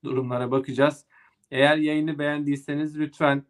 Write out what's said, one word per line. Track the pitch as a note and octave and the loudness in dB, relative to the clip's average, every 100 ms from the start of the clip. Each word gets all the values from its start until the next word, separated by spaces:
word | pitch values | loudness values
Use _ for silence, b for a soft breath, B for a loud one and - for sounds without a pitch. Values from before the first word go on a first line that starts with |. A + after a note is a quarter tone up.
durumlara | C#3 B2+ B2+ B2 B2 | -6 -4 -2 -4 -2
bakacağız. | C3+ C3+ B2 C#3+ D3+ _ b b _ _ | -2 -2 2 2 0 _ b b _ _
Eğer | C3 C#3+ D#3 | 4 4 4
yayını | D3+ D3+ D#3 D3 | 2 0 -2 -2
beğendiyseniz | D3 D3 C#3+ C#3 C#3+ D3 D3+ D3+ | -4 -2 -2 -4 -4 -4 -4 -4
lütfen | D3+ - D3+ C#3 C#3 | -8 0 2 2 -4